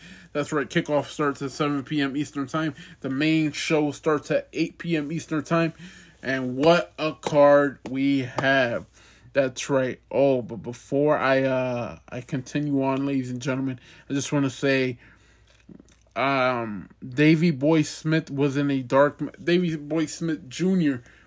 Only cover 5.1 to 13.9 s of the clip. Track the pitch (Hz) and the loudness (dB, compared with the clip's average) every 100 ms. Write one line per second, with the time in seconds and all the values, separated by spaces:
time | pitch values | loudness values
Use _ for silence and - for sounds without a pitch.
5.1 | 165 - 156 139 170 165 - 180 - - | -6 -4 -6 -2 0 0 -4 -16 -20 -20
6.1 | - - 131 127 127 156 170 - - 156 | -12 -6 -4 -4 2 6 6 2 -6 -6
7.1 | 147 - 151 143 143 143 123 117 135 139 | -4 0 6 8 8 6 -2 -8 -2 0
8.1 | 139 120 - 135 135 120 98 - _ - | 0 -2 -2 2 4 2 0 -8 _ -20
9.1 | - - 139 131 - - 139 131 - - | -20 -6 -2 0 -2 -2 0 0 -4 -4
10.1 | 123 139 127 110 117 120 120 - 139 147 | 2 4 2 -2 -10 -10 -12 -4 0 2
11.1 | 147 127 135 131 131 127 120 110 - - | 2 2 2 2 0 -2 -4 -6 -10 -14
12.1 | 123 120 131 123 147 147 139 135 135 139 | -14 -8 -8 -4 -4 -2 0 0 0 -2
13.1 | 135 123 123 135 131 135 123 - | -2 -4 -6 -4 -4 -4 -6 -12